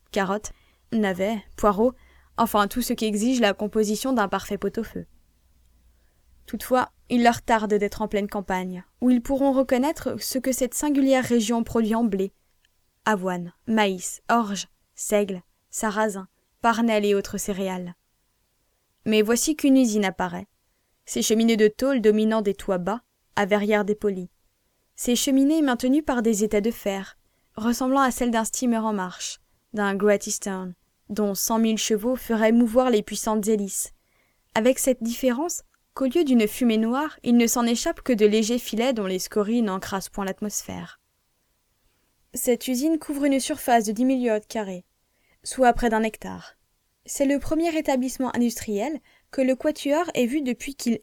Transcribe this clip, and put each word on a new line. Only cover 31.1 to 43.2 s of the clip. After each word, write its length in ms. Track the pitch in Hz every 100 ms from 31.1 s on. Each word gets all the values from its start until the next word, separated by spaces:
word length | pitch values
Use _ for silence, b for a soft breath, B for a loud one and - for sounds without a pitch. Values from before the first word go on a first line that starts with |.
| 214 202 190
cent 240 | - 226
mille 180 | 226 220
chevaux 380 | - 214 240 254
feraient 360 | - 220 220
mouvoir 380 | 233 233 240 254
les 140 | 214
puissantes 440 | - 208 220 214 202
hélices, 440 | 214 196 - - - _ _ _ _ _ 220
avec 240 | 240 262
cette 240 | 269 254
différence 600 | 226 240 254 240 339 - - _ _
qu'au 120 | - 262
lieu 180 | 339
d'une 240 | 285 233 214
fumée 300 | - 240 220
noire, 420 | 220 262 302 -
il 160 | 240 240
ne 80 | 233
s'en 220 | 247 233
échappe 340 | 233 330 330
que 120 | -
de 120 | 220 208
légers 320 | 220 214 240
filets 360 | - 214 254
dont 120 | 226 185
les 140 | 185
scories 420 | - 214 202 240
n'encrassent 480 | 208 185 - 196 -
point 160 | - 190
l'atmosphère. 760 | 190 208 - - 180 170 - _ _ _ _ _ _ _ _ _ _ _ _ _
Cette 340 | 254 254 233 262
usine 300 | 247 311 311
couvre 280 | - 277